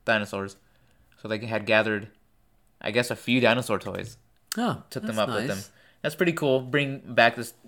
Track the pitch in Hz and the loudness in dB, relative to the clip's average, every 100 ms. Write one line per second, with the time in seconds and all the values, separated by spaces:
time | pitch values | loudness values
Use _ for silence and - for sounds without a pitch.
0 | - 110 101 98 98 - _ _ _ _ | 0 0 0 -6 -8 -12 _ _ _ _
1 | _ _ 107 110 113 110 104 107 110 104 | _ _ -6 -6 -2 -4 4 4 4 -2
2 | - _ _ _ _ _ _ _ - 110 | -6 _ _ _ _ _ _ _ -4 -2
3 | 120 113 - 123 120 120 120 101 104 95 | -2 -4 0 4 4 2 0 -4 -4 -10
4 | 101 - _ _ - - 233 - - 127 | -10 -14 _ _ -12 -4 -4 -4 -8 -8
5 | 110 110 104 110 123 95 - _ _ _ | -4 -2 0 0 -2 -6 -8 _ _ _
6 | 151 156 175 160 143 131 127 143 139 135 | -6 0 0 2 2 2 2 0 0 -6
7 | - 120 117 117 117 - | -2 4 4 4 -10 -12